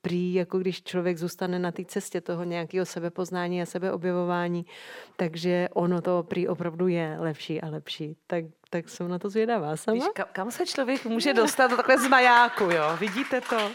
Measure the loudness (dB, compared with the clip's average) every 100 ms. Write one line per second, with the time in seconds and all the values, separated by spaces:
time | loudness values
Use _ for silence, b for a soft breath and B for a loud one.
0 | -4 -2 0 0 0 -2 -2 -4 -6 -2
1 | -2 -2 -4 -4 -4 -2 -2 -4 -6 -6
2 | -4 -6 -4 -4 -4 -4 -4 -2 -2 -4
3 | -6 -4 -4 -2 -2 -2 -2 -4 -4 -2
4 | 0 0 0 0 0 -2 -6 B B B
5 | B -4 -4 -2 0 2 0 0 2 2
6 | 2 0 0 -2 -2 -2 -4 0 0 2
7 | -2 -2 -4 -4 -6 -6 -6 -8 -8 -8
8 | -8 -10 -6 -4 -4 -12 -8 -6 -6 -8
9 | -6 -4 -2 0 2 0 -2 -4 0 0
10 | 0 -2 -6 -4 -6 -4 -4 -2 0 0
11 | 0 0 2 4 4 6 4 4 4 6
12 | 6 6 8 8 6 4 2 4 2 0
13 | -2 -2 -2 -2 -2 -2 -2